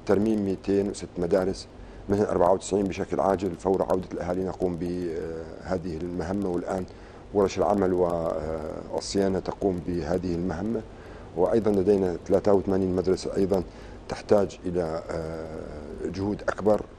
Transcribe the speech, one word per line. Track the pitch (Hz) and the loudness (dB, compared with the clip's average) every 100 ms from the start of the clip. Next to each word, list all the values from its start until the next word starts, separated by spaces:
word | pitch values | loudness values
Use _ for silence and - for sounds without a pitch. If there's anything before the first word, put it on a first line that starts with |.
بترميم | - 98 107 110 | 4 4 4 2
مائتين | 98 92 - 98 101 | 0 -2 2 2 2
وست | - 90 - | -4 -8 -4
مدارس، | 87 95 92 90 - - - - - | 2 2 2 -4 -12 -18 -18 -16 -2
منها | 101 98 | 0 2
أربعة | 90 87 | 4 4
وتسعين | 95 - 98 | 4 2 0
بشكل | 98 85 95 69 | 0 -2 -2 2
عاجل | 85 92 95 | 2 2 0
فور | 82 90 92 | -2 0 2
عودة | 90 92 90 | 2 0 -2
الأهالي | 90 85 90 | -6 -4 -2
نقوم | 92 82 92 85 | -2 -2 -2 -2
بهذه | 87 90 87 82 87 80 82 82 - 92 92 78 | -4 -4 -4 -6 -6 -8 -10 -12 -4 -4 -2 -6
المهمة، | 87 87 82 98 95 | -4 -4 -4 -2 0
والآن | 90 87 95 90 - - - - | -2 -2 -4 -6 -12 -18 -18 -2
ورش | 101 95 101 | 2 2 4
العمل | 82 104 92 90 87 85 82 - 78 80 78 82 82 | 2 4 4 4 2 2 -2 -2 -4 -6 -6 -8 -6
والصيانة | - - 98 98 92 | -6 -2 2 2 2
تقوم | - - 101 87 80 | -2 -2 -2 0 -2
بهذه | 87 76 90 90 | -4 0 0 0
المهمة. | 85 90 82 104 117 - - - - - 82 | -2 -2 -2 -2 -4 -6 -16 -16 -16 -10 2
وأيضًا | 90 117 107 | 4 4 4
لدينا | 101 92 101 92 82 - | 4 6 4 4 -2 2
ثلاثة | 95 104 | 2 6
وثمانين | 101 95 95 95 92 | 4 4 2 2 2
مدرسة | 87 90 - - | 2 0 0 0
أيضًا | 95 95 82 - - - - | 2 2 0 -10 -16 -16 -10
تحتاج | - - 104 92 - 90 | -10 4 4 4 -2 -4
إلى، | 87 82 80 - | -2 -2 -4 -4
آه، | 82 80 80 80 80 80 76 76 76 82 | -6 -4 -8 -8 -10 -10 -10 -12 -8 -6
جهود | 87 98 101 - | -4 -2 -2 -4
أكبر | - 95 104 - | 0 2 2 0